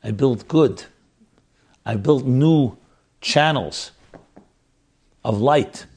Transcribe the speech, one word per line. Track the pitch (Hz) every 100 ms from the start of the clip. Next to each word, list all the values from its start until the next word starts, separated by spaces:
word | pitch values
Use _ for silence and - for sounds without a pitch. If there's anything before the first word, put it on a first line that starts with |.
I | 110
built | 107 135 113 -
good. | 160 143 - - _ _ _ _ _ _ _ _ _
I | - 110
built | 98 143 131
new | 127 156 160 127 - _ _ _ _
channels | - 147 151 147 80 - - _ _ - _ - _ _ _ _ _ _ _ _ 120
of | 104
light | 123 147 - - -